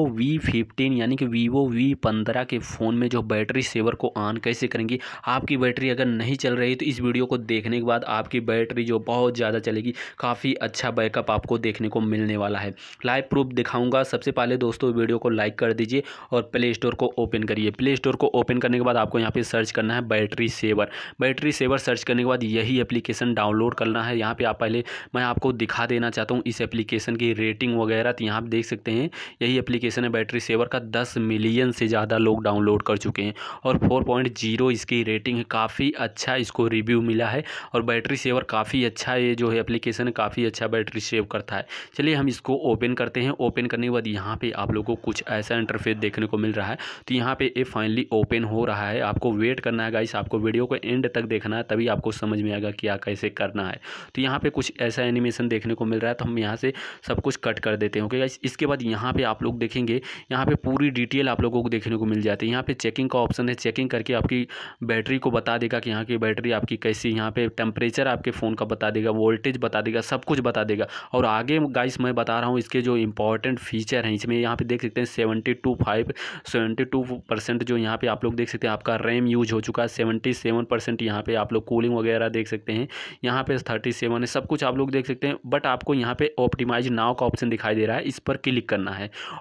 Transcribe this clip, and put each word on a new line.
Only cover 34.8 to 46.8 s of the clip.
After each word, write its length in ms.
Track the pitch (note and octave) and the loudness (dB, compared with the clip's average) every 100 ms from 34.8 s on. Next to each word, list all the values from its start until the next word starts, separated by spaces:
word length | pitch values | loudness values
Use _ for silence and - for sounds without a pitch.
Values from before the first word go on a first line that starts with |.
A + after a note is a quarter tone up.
| - A#2+ | 0 0
रेटिंग 340 | A2 A2 B2+ A#2+ | 2 -2 -2 -2
है। 60 | A2+ | -2
काफ़ी 400 | B2 C3+ - C#3+ C#3 | 0 0 0 0 0
अच्छा 360 | A#2 - - B2+ | -4 -2 -2 0
इसको 320 | A#2 - A#2 | -2 0 2
रिव्यू 340 | A2+ A2 A#2 | 2 2 2
मिला 260 | A#2 A2+ A2+ | 4 2 0
है 160 | C3 D3+ - - | -2 -4 -10 -4
और 80 | A#2+ | -2
बैटरी 340 | A#2 A#2 A2+ C3+ | 0 0 0 -2
सेवर 260 | B2+ B2+ - | 0 0 0
काफ़ी 340 | A2 A2 C3+ A#2+ | -2 0 2 0
अच्छा 300 | - - B2+ | 0 -2 2
ये 180 | B2 A#2 | 2 2
जो 140 | A#2 | 2
है 100 | A2+ | 2
एप्लीकेशन 480 | A2 A#2 A#2+ A2 A#2+ | 0 -2 -2 -2 -2
है, 40 | |
काफ़ी 340 | A#2 G#2 A#2+ A2+ | 0 -2 0 -2
अच्छा 220 | - A2+ | 0 0
बैटरी 340 | A2+ G#2+ G#2+ | 0 -2 -4
सेव 240 | - A2 G2+ | 0 0 0
करता 300 | G#2+ - G2+ | -4 -4 -8
है। 100 | - - - - | -8 -14 -8 0
चलिए 200 | D3 D3 | 2 2
हम 120 | C#3 | 0
इसको 300 | A#2 - C3+ C#3 | -2 -2 0 2
ओपन 280 | A2+ A#2+ | 2 0
करते 280 | B2 A#2 B2+ | 0 -2 0
हैं। 120 | C3 - | -2 0
ओपन 260 | A#2+ - A#2+ | 0 0 -2
करने 220 | A#2 B2 | -2 0
के 40 | |
बाद 160 | A#2+ A2+ | 0 -2
यहाँ 300 | G#2 G2 A2 | -4 -4 -4
पे 140 | A#2+ | -4
आप 180 | G#2 G#2 | -2 -2
लोगों 240 | G#2+ G#2 A2+ | -2 -2 -2
को 60 | |
कुछ 200 | - G#2 - | -2 -4 -2
ऐसा 280 | A2 G#2 A#2 | -4 0 -2
इंटरफेस 400 | G#2+ A2 A2+ G#2+ | 0 -2 -2 0
देखने 280 | G#2 A2 G#2+ | -2 -2 -2
को 120 | G#2+ | 0
मिल 160 | A2 | 0
रहा 140 | G#2+ G2 | -2 -4
है। 100 | B2+ | -6